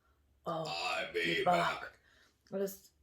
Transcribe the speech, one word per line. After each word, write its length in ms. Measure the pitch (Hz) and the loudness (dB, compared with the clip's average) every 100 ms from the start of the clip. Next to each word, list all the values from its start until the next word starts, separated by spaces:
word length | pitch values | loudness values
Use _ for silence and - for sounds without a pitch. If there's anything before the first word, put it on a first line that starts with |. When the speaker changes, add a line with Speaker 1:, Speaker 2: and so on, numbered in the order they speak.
| _ _ _ _ | _ _ _ _
Speaker 1:
O, 200 | - 160 | -6 -4
Speaker 2:
I'll 480 | 151 - - - - | -4 -4 -2 -2 -2
be 300 | 170 170 - | -2 0 2
Speaker 1:
back. 300 | 180 175 165 - | 4 4 4 0
Speaker 2:
back. 120 | - - _ - - _ - | -6 -12 _ -20 -20 _ -6
Speaker 1:
Ale 120 | 196 | -2
s-, 280 | 196 - - _ | -2 -4 -18 _